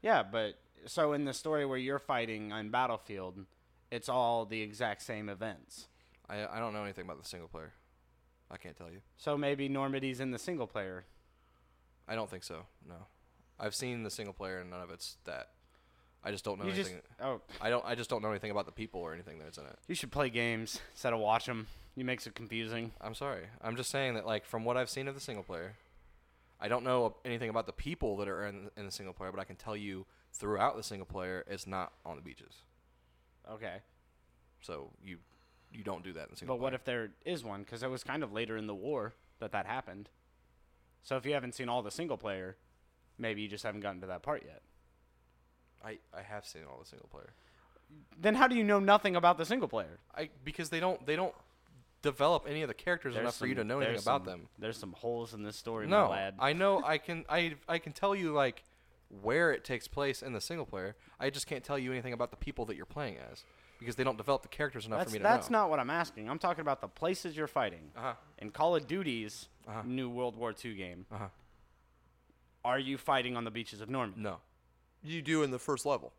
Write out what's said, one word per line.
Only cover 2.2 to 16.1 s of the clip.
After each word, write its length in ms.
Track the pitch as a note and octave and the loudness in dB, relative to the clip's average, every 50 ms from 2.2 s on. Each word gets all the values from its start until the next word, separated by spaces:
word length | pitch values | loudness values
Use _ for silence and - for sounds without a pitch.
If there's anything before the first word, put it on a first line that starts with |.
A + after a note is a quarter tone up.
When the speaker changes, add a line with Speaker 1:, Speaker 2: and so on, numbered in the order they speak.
| A#2 A2+ A2 G#2+ G#2+ G#2+ G#2 | 2 0 -2 -4 -4 -4 -4
Speaker 1:
on 160 | A2 G#2+ G#2+ | -4 -4 0
Battlefield, 760 | A2 B2 B2+ B2 A#2 G#2+ - - G#2 G2 F#2 F2+ F2+ G2 F#2+ - _ _ _ _ _ _ _ _ | 2 4 4 4 2 -2 -4 -8 -8 -6 -6 -6 -8 -10 -14 -16 _ _ _ _ _ _ _ _
it's 160 | - A#2+ - - | -8 -6 -2 0
all 360 | B2+ B2+ B2 A#2 A#2 A#2 A2+ | 2 4 4 6 4 4 2
the 160 | G2+ A2 A2+ | 0 -2 -4
exact 400 | G#2+ G#2+ G#2 G#2+ B2 A2+ G#2 - | -4 -4 -2 -2 0 0 0 -2
same 280 | - - A#2+ G#2+ G#2+ G#2 | -6 -8 -6 -6 -4 -6
events. 580 | G2+ F2+ A2 A2+ G2 D2 C2+ _ - - - - _ _ _ _ _ - _ - | -4 -4 -4 -6 -6 -8 -14 _ -18 -18 -18 -18 _ _ _ _ _ -20 _ -10
Speaker 2:
I, 160 | - G#2 G#2+ G2 | -6 -4 -4 -4
I 120 | - A2 | -2 -2
don't 140 | A#2 A2+ G#2 | -2 -2 -2
know 100 | G#2+ G#2 | -4 -4
anything 220 | G2+ F#2+ F#2+ F2 | -6 -6 -8 -8
about 160 | F2+ E2 C2+ | -8 -10 -10
the 60 | - - | -10 -12
single 200 | - F2+ E2+ D#2+ | -12 -12 -12 -12
player. 260 | - E2 D#2+ D#2 - - _ _ _ _ _ _ _ _ _ _ _ _ _ _ | -12 -12 -12 -12 -16 -20 _ _ _ _ _ _ _ _ _ _ _ _ _ _
I 60 | - F#2 | -16 -14
can't 180 | - F2+ D2+ - | -14 -14 -14 -14
tell 120 | F2 E2+ | -14 -14
you. 80 | E2 G2 - - _ - | -14 -16 -18 -20 _ -8
Speaker 1:
So 200 | - D3 D3 C#3+ | -2 -2 0 2
maybe 300 | D3 C#3+ C#3+ C#3 C#3 C#3 | 2 2 2 2 0 0
Normandy's 520 | C#3 C#3 C3+ C3+ C3+ C#3 C3+ C3+ C3 B2 | 0 0 0 0 0 0 0 -2 -2 0
in 120 | C3+ C3 | -2 -2
the 80 | B2+ A2+ | -2 -4
single 280 | - - F3+ D#3 B2 G#2 | -4 -4 -2 -2 -2 -2
player. 380 | - A#2 G2+ F#2+ F#2 F#2 F#2 - - - _ _ _ _ _ _ _ _ _ _ _ _ _ _ _ _ _ - | -2 -4 -4 -4 -6 -10 -12 -16 -20 -20 _ _ _ _ _ _ _ _ _ _ _ _ _ _ _ _ _ -6
Speaker 2:
I 80 | G#2+ | -4
don't 140 | A2+ A2 G2 | -2 -2 -4
think 140 | F#2+ F#2 - | -6 -10 -10
so. 220 | - E2+ E2 F2+ - _ _ - C#2+ | -10 -10 -10 -12 -14 _ _ -20 -18
No, 80 | F2 E2 F#2+ - _ _ _ _ _ _ _ _ _ _ | -16 -16 -18 -20 _ _ _ _ _ _ _ _ _ _
I've 160 | - G#2+ G#2 | -6 -4 -2
seen 280 | - - B2 A#2+ A#2+ A2+ | -2 -2 -2 -2 -2 -4
the 60 | G#2 | -4
single 220 | - - A2 G2+ F#2+ | -4 -6 -6 -8 -6
player, 260 | - G2 F#2+ F#2 F#2 | -6 -6 -4 -4 -6
and 100 | F2+ F2+ | -6 -8
none 120 | F2+ F2+ | -8 -10
of 80 | F2+ F2+ | -8 -10
it's 260 | F2 F2+ - - - - - | -10 -10 -10 -10 -10 -10 -10
that. 240 | - D#2 C2 B1+ - _ _ _ _ _ _ _ _ _ _ _ _ | -8 -8 -8 -8 -10 _ _ _ _ _ _ _ _ _ _ _ _